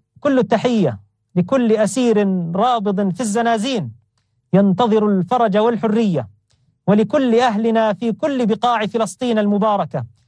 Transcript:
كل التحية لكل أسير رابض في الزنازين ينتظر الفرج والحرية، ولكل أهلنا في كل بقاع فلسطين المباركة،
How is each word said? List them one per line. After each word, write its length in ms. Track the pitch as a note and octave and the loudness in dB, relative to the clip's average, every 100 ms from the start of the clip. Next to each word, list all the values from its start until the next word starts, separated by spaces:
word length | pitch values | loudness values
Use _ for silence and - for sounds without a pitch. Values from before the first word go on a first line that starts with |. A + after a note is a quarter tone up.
| _ _ | _ _
كل 180 | D4 B3+ | -2 0
التحية 600 | - A3 B3+ A3+ D3 G#2+ _ _ _ F3+ | 0 0 0 0 0 -4 _ _ _ -4
لكل 360 | F3 C4+ A#3 | 0 0 2
أسير 540 | G#3+ G#3 C4 A#3+ G#3 G3 F#3 E3 F3+ | 2 0 0 0 2 0 -2 -4 -2
رابض 560 | A#3+ A#3 G3+ G3 G3 | 0 0 -2 -2 -2
في 60 | E3+ | -4
الزنازين 720 | A3+ G#3+ A#3 A3+ B3 A#3+ B2 - _ _ _ _ _ | -4 -2 0 -2 -2 -4 -6 -12 _ _ _ _ _
ينتظر 560 | F#3 G3+ F3+ A#3+ G#3+ G#3 | 2 4 2 2 2 2
الفرج 480 | F#3+ F3 B3 A3+ G3+ | 0 0 0 2 2
والحرية، 720 | A3+ A#3 A3+ G#3+ G#3+ D3+ A2+ _ _ _ _ _ - | 0 0 0 0 0 -2 -6 _ _ _ _ _ 0
ولكل 540 | G#3 G#3+ D4 B3+ A3+ | 2 2 0 2 2
أهلنا 520 | B3+ G#3 A3+ A3+ A3 | 2 0 0 0 0
في 200 | G3 A#3 | -2 -4
كل 340 | G3+ D#4 C4+ G#3+ | -2 -2 0 0
بقاع 400 | A3 B3 A3+ G#3 | 0 0 0 -2
فلسطين 520 | A3+ G#3+ - B3 G#3+ | -4 -4 -4 -2 0
المباركة، 680 | G#3 G3+ G#3+ G3+ D#3+ C#3 A#2 _ | 0 0 0 0 -2 -6 -10 _